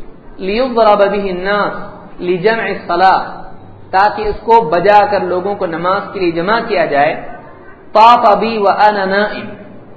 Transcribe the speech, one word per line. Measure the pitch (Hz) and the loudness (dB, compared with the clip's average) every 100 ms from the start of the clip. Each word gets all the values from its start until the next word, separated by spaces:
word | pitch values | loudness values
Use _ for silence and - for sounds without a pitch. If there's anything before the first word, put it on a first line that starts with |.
| - - - - | -18 -18 -20 -12
لیضرب | 190 214 262 233 220 202 | -6 -2 -2 2 2 4
بہ | 196 202 196 | 2 0 -4
الناس | 180 190 208 180 - - - - - | -4 -4 -2 -2 -6 -12 -16 -18 -8
لجمع | 180 180 202 226 | -4 0 0 0
الصلاۃ، | 196 196 - 175 190 160 - - - - - - - | -4 -8 -4 2 4 2 -2 -12 -16 -18 -20 -20 -4
تاکہ | 185 208 220 | 0 0 0
اس | 214 - | -4 -4
کو | - 226 180 | 2 2 2
بجا | 175 190 208 202 | 0 4 4 4
کر | 202 | 0
لوگوں | 180 180 190 202 | -2 -4 -4 -4
کو | 180 | -6
نماز | 160 175 196 - | -4 -2 -2 -4
کے | 202 | -4
لیے | 180 | -4
جمع | 165 180 226 233 | -2 0 -2 0
کیا | 208 208 | -2 0
جائے۔ | 143 151 - - - - - - - - | 2 0 -2 -10 -16 -18 -20 -20 -20 -2
طاف | 214 226 233 233 202 | 6 6 6 4 2
بی | 220 220 | 0 0
وانا | 196 - 208 208 190 | 0 2 2 2 0
نائم، | 196 208 - - - - - - | 0 -2 -4 -12 -16 -18 -20 -20